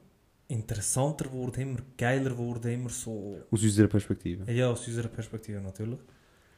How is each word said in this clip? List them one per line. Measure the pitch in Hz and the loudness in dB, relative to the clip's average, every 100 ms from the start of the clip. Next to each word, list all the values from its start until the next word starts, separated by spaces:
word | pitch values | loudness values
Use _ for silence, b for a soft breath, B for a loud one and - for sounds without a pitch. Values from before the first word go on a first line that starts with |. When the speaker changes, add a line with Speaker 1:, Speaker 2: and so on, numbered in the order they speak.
| - _ _ _ - | -20 _ _ _ -6
Speaker 1:
interessanter | 120 - 104 - 127 143 156 131 | -4 -2 -2 0 2 2 0 -4
geworden, | 131 123 120 | -4 -4 -4
immer | 135 127 - - | -4 -4 -8 -2
geiler | 120 135 135 | 2 2 2
geworden, | 120 120 117 117 | -2 -4 -2 -2
immer | 120 123 | -2 -4
so | - 117 107 101 90 - | -6 -6 -6 -6 -10 -2
Speaker 2:
Aus | 110 | 4
unserer | 107 101 101 | 6 8 8
Perspektive. | 104 - 98 - 90 98 | 6 0 -2 -4 -4 -2
Speaker 1:
Ja, | 120 127 | 2 2
aus | 120 - | 2 -4
unserer | 117 117 | -4 -4
Perspektive | - 110 110 - 101 | -6 -10 -10 -8 -8
natürlich. | 95 95 110 123 - b b b b | -8 -6 -6 -6 -12 b b b b